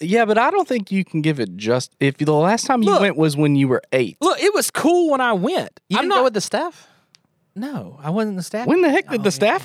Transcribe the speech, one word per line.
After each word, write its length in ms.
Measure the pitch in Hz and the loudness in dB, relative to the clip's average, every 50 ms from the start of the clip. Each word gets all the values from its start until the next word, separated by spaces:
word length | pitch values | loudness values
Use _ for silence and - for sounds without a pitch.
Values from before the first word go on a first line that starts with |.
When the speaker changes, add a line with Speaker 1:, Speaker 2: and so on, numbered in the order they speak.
Speaker 1:
yeah, 240 | 156 170 196 233 233 | -4 0 0 2 2
but 140 | 208 214 220 | 2 2 2
I 120 | 240 285 | 2 2
don't 160 | 359 403 349 | 2 0 -2
think 240 | - 254 240 196 - | -2 -2 -4 -4 -2
you 140 | 196 190 180 | -2 -2 -2
can 180 | - - 160 147 | -2 -2 -2 0
give 160 | 156 156 139 | 0 0 -2
it 180 | 117 95 87 | -4 -6 -6
just, 380 | 92 104 110 120 127 127 - _ - | -6 -2 0 0 0 -2 -4 _ -2
if 160 | 143 139 131 - | 0 0 0 0
the 140 | 151 147 156 | 0 2 2
last 340 | 147 156 180 214 233 - | 4 4 2 2 0 0
time 160 | - 269 247 220 | 0 0 2 2
you 80 | 208 | 2
Speaker 2:
Look. 100 | 392 320 | 4 4
Speaker 1:
went 160 | 202 202 156 | 2 2 2
was 200 | 139 160 160 143 | 2 0 0 2
when 180 | 143 151 147 143 | 2 2 2 4
you 140 | 139 139 135 | 2 2 2
were 120 | 123 113 - _ - | 2 0 -2 _ -2
eight. 240 | 131 127 95 - - | 0 0 -2 -4 -2
Speaker 2:
Look, 200 | - 349 330 - | 0 0 0 2
it 120 | 285 392 415 | 0 0 0
was 200 | - - - - | 0 -2 -4 -4
cool 400 | - - 294 349 359 349 320 285 | -2 0 2 2 2 2 2 0
when 80 | 262 | 0
I 140 | 254 240 226 | 0 0 0
went. 440 | 185 175 247 359 330 135 92 - _ _ - | -2 -2 -2 -2 -4 -4 -6 -10 _ _ -4
Speaker 3:
You 100 | 185 233 | -2 -2
Speaker 2:
I'm 40 | 311 | 0
Speaker 3:
didn't 60 | 359 | 2
Speaker 2:
not 80 | 403 | 2
Speaker 3:
go 80 | 381 254 | 2 2
with 100 | 262 220 | 0 0
the 60 | 214 | -2
staff? 480 | - - - 214 302 349 320 - - _ _ _ _ _ _ _ _ _ _ _ _ _ _ | -4 -4 -4 -4 -4 -6 -8 -14 -20 _ _ _ _ _ _ _ _ _ _ _ _ _ _
Speaker 2:
No, 420 | 190 226 285 285 190 104 87 131 - 143 | -12 -10 -8 -8 -10 -10 -12 -14 -12 -8
I 80 | 151 | -6
wasn't 260 | 170 214 220 214 202 185 | -4 -2 -4 -4 -4 -6
the 40 | 165 | -8
staff. 240 | - - 214 240 | -8 -8 -6 -2
Speaker 1:
When 140 | 247 294 359 359 | 0 2 2 2
the 80 | 311 | 2
heck 180 | 269 370 381 - | 2 0 0 -2
did 120 | - 233 | -4 -2
Speaker 2:
Oh, 20 | 202 | 0
Speaker 1:
the 80 | 202 | -2
staff 300 | - - 202 214 - 285 | 0 2 2 2 2 0